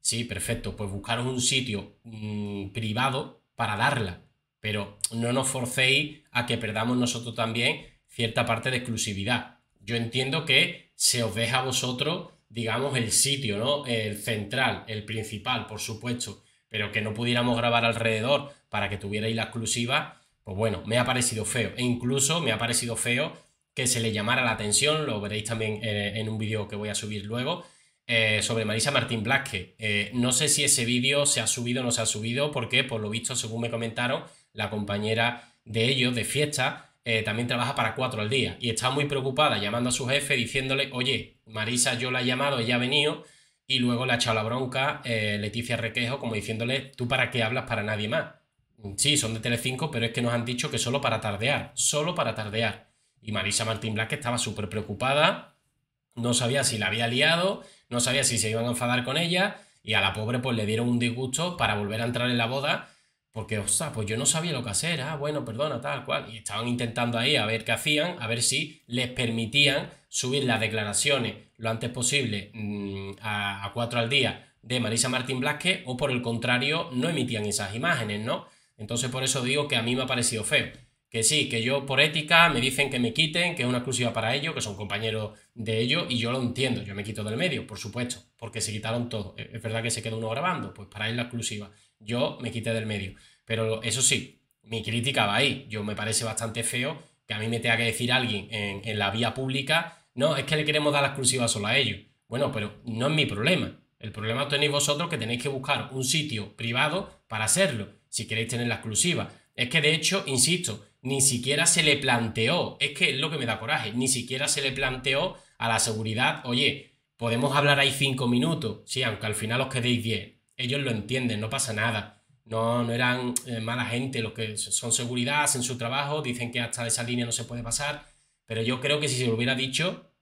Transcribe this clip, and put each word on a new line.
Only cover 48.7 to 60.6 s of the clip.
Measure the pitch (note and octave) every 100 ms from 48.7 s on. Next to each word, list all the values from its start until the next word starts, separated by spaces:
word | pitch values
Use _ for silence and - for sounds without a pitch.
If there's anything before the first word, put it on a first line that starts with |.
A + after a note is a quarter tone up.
| _ G#2 G2
Sí, | - D3
son | A#2
de | A2+
Telecinco, | A#2+ A#2 B2+ B2+ -
pero | A#2 A2+
es |
que | A#2
nos | A#2+
han | A#2+
dicho | A2+ B2 D3+
que | A#2
solo | B2 C3+
para | C3+ A2
tardear, | A2 G2+ A#2 C#3 -
solo | - - D3 D#3
para | E3+ B2+
tardear. | A2 G#2+ G#2+ A2+ - - _ _ _
Y | -
Marisa | G2+ G2 G#2
Martín | A2 A2 A#2
Blasque | G#2+ A2+ -
estaba | A#2+ A#2+
súper | - G2+ G2+
preocupada, | A2 G2+ G2 B2+ C#3+ D#3 - - _ _ _ _ _ _ -
no | A#2
sabía | A#2+ A#2+ C#3
si | C#3+ G#3+
la | G3
había | D#3 A#3
liado, | B2 D3+ E3+ F#3 G#3 - - _
no | A#2+
sabía | B2 C3+
si | B2 A#2
se | A2
iban | A2 A#2
a |
enfadar | A#2+ A#2+ B2
con | B2 C#3+
ella, | E3+ F3+ G3+ - - _
y | -
a | G#2+
la | G2
pobre | F#2+ A2 B2
pues | B2
le | A#2